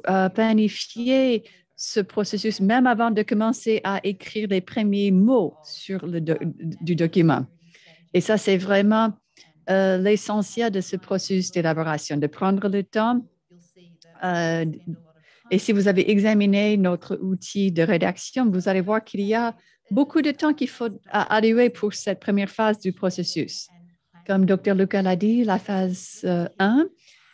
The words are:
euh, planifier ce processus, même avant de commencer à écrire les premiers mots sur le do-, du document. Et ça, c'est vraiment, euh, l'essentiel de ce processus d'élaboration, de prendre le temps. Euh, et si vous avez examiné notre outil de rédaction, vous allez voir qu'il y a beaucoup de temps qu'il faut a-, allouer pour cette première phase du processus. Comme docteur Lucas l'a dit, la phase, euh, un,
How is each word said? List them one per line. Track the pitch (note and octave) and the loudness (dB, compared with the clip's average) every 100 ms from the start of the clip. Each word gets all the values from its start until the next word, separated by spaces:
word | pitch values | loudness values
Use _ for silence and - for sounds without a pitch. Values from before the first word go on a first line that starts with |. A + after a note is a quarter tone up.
| - | -2
euh, | F#3+ F#3 | 0 2
planifier | F#3 A3 A3 G#3+ - - A3+ A#3+ C4 C4 A3+ - _ _ - | 2 2 2 2 -2 -10 -6 0 2 2 0 -4 _ _ -16
ce | - A3 | -6 -4
processus, | F#3+ - G3 G3+ A3 - | -2 -2 -4 -2 -4 0
même | F#3+ B3 B3+ | 2 4 4
avant | A3 A#3 | 2 0
de | G#3+ | 0
commencer | G#3 G#3 A3 A3+ A3+ A3 | 0 0 0 -2 -2 0
à | F#3+ G3 | 0 -2
écrire | G3 F#3+ - G#3+ G#3 | -4 -6 -8 -6 -2
les | F#3+ | -2
premiers | F#3 A#3 G#3 G3+ G3+ | -2 -2 0 2 4
mots | F#3 G#3+ C4 D#3+ - | 6 6 4 0 -4
sur | - - - F#3+ E3+ | -18 -16 -10 -8 -6
le | E3+ | -4
do-, | D#3+ D#3+ | -2 -2
du | E3+ - E3 - E3 E3 | -4 -8 -10 -8 -4 0
document. | E3 F3 E3 C3+ B2+ _ _ _ _ _ _ | 0 4 4 2 -2 _ _ _ _ _ _
Et | F3+ | -2
ça, | F3 G#3+ | 2 0
c'est | - F#3+ | 2 0
vraiment, | F#3+ G3 G3+ A3 A3 G3+ _ _ _ _ - | 2 2 4 2 0 -2 _ _ _ _ -2
euh, | F#3+ F#3+ F#3 | 0 2 2
l'essentiel | G3 G#3 - G#3+ G3 - A#3 | 2 0 0 -4 -4 -2 -2
de | F#3+ | -2
ce | F3+ F#3 | -4 -8
processus | - F#3+ - F#3+ F#3 | -4 -4 -2 -2 -2
d'élaboration, | F3+ E3 D#3 D#3+ D3 - D3 | -2 -2 -2 -4 -6 -4 -4
de | D3 | -4
prendre | - F#3+ G3 G3+ | -2 -2 0 -2
le | G3+ | -4
temps. | G3 A3 A3+ B3 A#3+ _ _ _ _ F#3 F3 E3+ _ - | -4 -2 0 -2 -4 _ _ _ _ _ -20 _ _ -8
Euh, | F3+ F3 E3 E3 D#3+ D#3 F3 E3 _ _ _ _ - | -4 -2 0 -2 -4 -6 -12 -14 _ _ _ _ -2
et | F#3+ | 0
si | - | 2
vous | G3+ G3+ | 2 2
avez | F#3+ - | 2 2
examiné | G#3 G#3+ G#3+ G3+ G3+ G#3 G#3 | 2 4 4 4 2 2 2
notre | F#3 F3 - F#3+ | 2 0 -4 -8
outil | F#3+ F#3 - G3+ G3 | -6 -6 -6 -2 0
de | E3 | 2
rédaction, | E3 E3+ F#3 F3+ - C4 A#3+ | 2 2 0 -4 -8 -2 0
vous | F#3 F#3+ | 0 0
allez | F#3+ | 0
voir | F3+ A3 | 0 -2
qu'il | A3 G3 | -4 -4
y | G3+ | -2
a | A3 A#3 A#3 _ _ - | -2 -2 -6 _ _ -4
beaucoup | G#3 C#4+ D#4+ | 0 0 0
de | D4 | 0
temps | C#4+ D#4 | 0 0
qu'il | D4+ B3+ | 0 -4
faut | - A3+ F#3+ - | -6 -8 -10 -6
a-, | G#3 - A3 | -4 0 2
allouer | A3 A3+ A#3+ | 4 4 2
pour | B3 G#3 | 0 -6
cette | - - F#3+ | -4 -6 -6
première | - G3+ G3 | -2 0 -2
phase | - A3 G#3 | -2 -2 -2
du | F#3+ | -4
processus. | F3+ F#3 F#3 E3+ E3 - - - _ - _ _ _ - | -4 -4 -4 -6 -6 -6 -10 -16 _ -20 _ _ _ -2
Comme | G3 F#3 | 2 4
docteur | F#3+ G3+ F#3+ | 2 2 2
Lucas | F#3+ G3+ | 2 0
l'a | F#3+ F3+ | 0 0
dit, | G#3 A#3+ | 2 2
la | A3 F#3 | 2 0
phase, | G3+ F#3+ F#3 F#3 - - | -2 -2 -2 -4 -10 -8
euh, | F#3 F3 E3+ - | -4 -2 -2 0
un, | G3 B3+ F#4 - _ _ _ | 2 2 2 -4 _ _ _